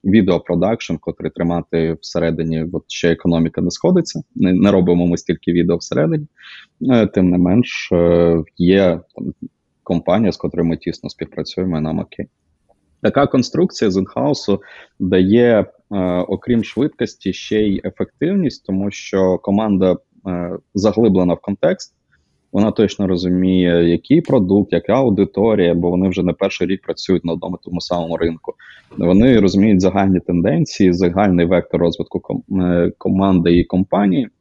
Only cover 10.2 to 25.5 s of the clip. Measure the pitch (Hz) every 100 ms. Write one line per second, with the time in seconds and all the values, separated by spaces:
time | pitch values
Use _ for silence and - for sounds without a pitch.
10.2 | 107 - 80 85 85 82 - - 92 -
11.2 | - - 76 - 92 82 78 82 80 -
12.2 | - _ _ _ _ _ _ _ - -
13.2 | 139 135 120 - 190 - 110 92 98 -
14.2 | 135 143 - 98 - - - _ 92 92
15.2 | 95 117 120 110 90 _ _ 101 90 90
16.2 | 90 101 - 120 104 - 143 - 113 -
17.2 | 98 - - 110 107 95 - - 95 _
18.2 | 156 202 156 - - 95 101 - - 98
19.2 | 92 90 - 101 110 98 92 87 _ _
20.2 | 98 87 87 90 _ 101 104 101 113 92
21.2 | 90 85 - 101 160 190 - _ _ _
22.2 | _ _ _ 101 107 - 104 - 95 90
23.2 | 90 90 92 92 90 87 85 85 - 156
24.2 | 165 131 92 98 98 85 - 120 131 98
25.2 | 95 - 110